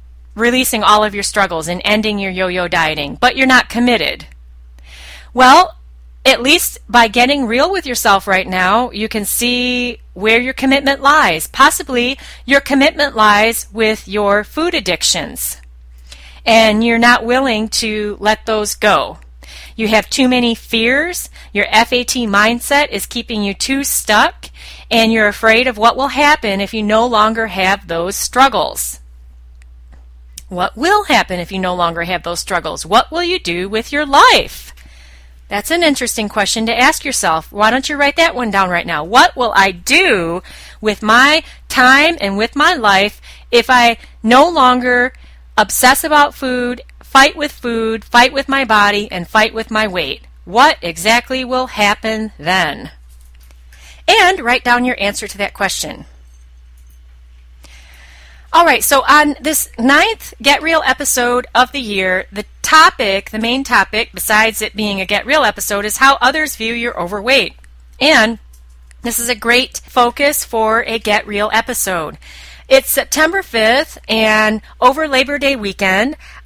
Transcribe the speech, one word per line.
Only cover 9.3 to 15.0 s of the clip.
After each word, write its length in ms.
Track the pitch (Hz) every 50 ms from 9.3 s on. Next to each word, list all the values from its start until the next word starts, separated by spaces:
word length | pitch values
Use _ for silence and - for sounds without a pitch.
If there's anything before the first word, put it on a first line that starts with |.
| - - 240 240 247 247 247 247 247 247 247 240 233 - - - -
where 260 | 180 202 220 226 240
your 120 | 247 262
commitment 480 | 262 - 269 269 277 277 277 269 277 269
lies. 460 | 269 277 302 311 269 196 165 160 -
Possibly 720 | - - - 269 311 - - 311 - 254 240 240 247 277 - - - - - -
your 160 | 240 277 277
commitment 540 | 277 - - 269 277 320 - 311 294 277 -
lies 540 | 220 214 214 208 202 214 226 226 - - -
with 360 | 196 226 220 214 220 - - 185
your 340 | 190 208 208 202 202 208
food 320 | 208 - - 302 330 359 349
addictions, 840 | 294 185 185 170 -